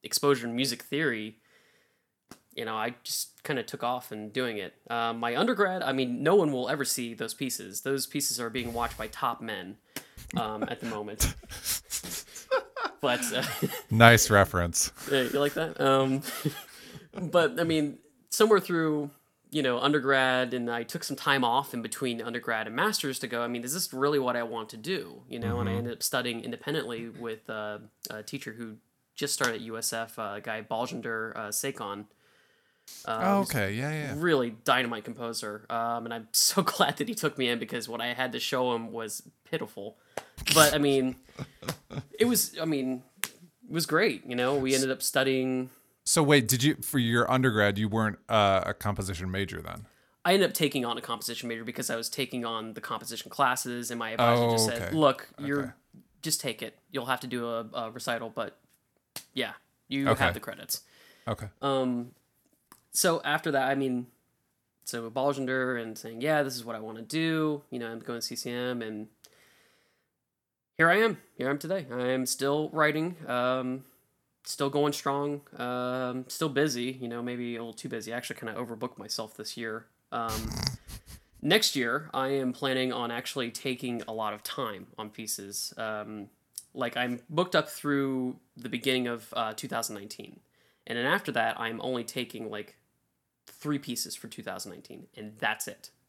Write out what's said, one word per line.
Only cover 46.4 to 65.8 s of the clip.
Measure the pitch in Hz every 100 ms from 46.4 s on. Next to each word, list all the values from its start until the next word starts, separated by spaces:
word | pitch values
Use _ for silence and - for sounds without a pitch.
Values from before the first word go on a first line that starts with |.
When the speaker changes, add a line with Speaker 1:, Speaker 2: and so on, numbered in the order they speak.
| 113
Speaker 2:
did | 123
you, | 139 -
for | - 135
your | 117 117 120
undergrad, | 131 127 107 101 101
you | 107
weren't, | 110 107 95 -
uh, | 110 101 95 90
a |
composition | 101 104 98 95 85 92
major | 95 98 87
then? | 80 82 110 _ _ _
Speaker 1:
I | -
ended | 190 180
up |
taking | - 156 143
on | 120 117
a |
composition | - 113 104 117 120
major | 117
because | 113 123 123
I | 117
was | 113
taking | - 131 127
on | 117 113 110
the | 107
composition | - 110 110 113 -
classes, | - 135 123 127 120 117
and | 120
my | 113
advisor | 113 120 120 120
just | 113 110
Speaker 2:
Oh, |
Speaker 1:
said, | 117
Speaker 2:
okay. | 87 156
Speaker 1:
"Look, | 147 - - -
you're | 143 143
Speaker 2:
Okay. | 131 - _ - _ _
Speaker 1:
just | 160 -
take | 135 113
it. | 110 - _
You'll | 135 123
have | 127
to | 131
do | 123 117
a, | 117 110
a | 113 113
recital, | 120 123 117 117
but | 110 107 - _ _ _ _ _ - -
yeah, | - 117 - _ _ _
you | 135 135
Speaker 2:
Okay. | 110
Speaker 1:
have | 127
the | -
credits." | - 104 - - _ - - - -
Speaker 2:
Okay. | 110 107 -
Speaker 1:
Um, | 139 135 127 123 120 - _ _ _ _ _ - _
so | - 185 165
after | - 156 160
that, | 139 131
I | 139
mean, | 139 123 123 _ _ _ _ _ _ _
so | - 120
with | 113
Baljinder | 120 135 139 131 131 127 123